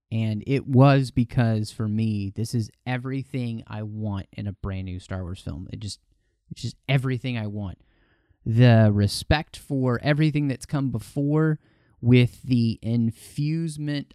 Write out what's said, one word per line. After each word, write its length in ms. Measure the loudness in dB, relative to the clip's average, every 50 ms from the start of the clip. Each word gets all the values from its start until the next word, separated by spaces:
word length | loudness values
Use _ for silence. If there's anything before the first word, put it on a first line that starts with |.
| _ _ -4
And 320 | -2 -2 -2 -4 -4 -2
it 180 | -2 -2 -2 -2
was 460 | 2 6 8 8 8 8 4 2 0
because, 600 | 0 -2 -2 0 0 0 0 2 0 -2 -2 -6 -6
for 160 | -6 -6 -4
me, 440 | -2 -2 -2 -2 -2 -4 -4 -6 -6
this 200 | -6 -6 -4 -4
is 160 | -4 -4 -4 -10 _ _
everything 800 | -8 -6 -6 -6 -8 -8 -8 -8 -8 -8 -6 -6 -6 -8 -10 -12
I 160 | -12 -10 -10 -10
want 460 | -10 -8 -6 -6 -6 -6 -6 -8 -10 -12
in 140 | -8 -8
a 60 | -8 -8
brand 320 | -8 -8 -8 -6 -6 -8
new 160 | -8 -10 -10
Star 220 | -10 -10 -8 -8 -8
Wars 180 | -8 -10 -10
film. 280 | -10 -10 -10 -10 -10 -12 -12
It 80 | -12
just, 180 | -10 -12 -12 -14 _ _ _ _ _ _ _ _ _ _
it's 140 | -14 -10 -10
just 140 | -10 -10 _ _ -2
everything 480 | -2 -2 -2 -2 -6 -6 -6 -6 -6
I 120 | -6 -6 -8
want. 300 | -8 -8 -8 -10 -10 -14 _ _ _ _ _ _ _ _ _ _ _ _ _
The 440 | 0 4 6 8 8 8 8 8 6 6
respect 640 | 4 2 2 0 -4 -2 -2 -2 -2 -2 -6 -14
for 420 | -20 -10 -6 -4 -2 0 0 -2 0 0
everything 440 | 0 2 2 2 2 2 0 -2
that's 180 | -2 -4 -6 -6
come 260 | -6 -4 -2 -2 -2
before, 680 | -4 -6 -8 -8 -6 -4 -2 0 2 2 2 2 0 -2 -6 _ _ _ _ _ _ _
with 420 | 4 6 6 6 6 4 0 -8 -4
the 340 | -2 0 2 2 0 -2 -4 -4
infusement 1300 | -4 -2 0 0 -2 -4 -6 -14 -14 -8 -6 -4 -4 -4 -4 -6 -8 -8 -8 -8 -6 -6 -6 -8 -10 _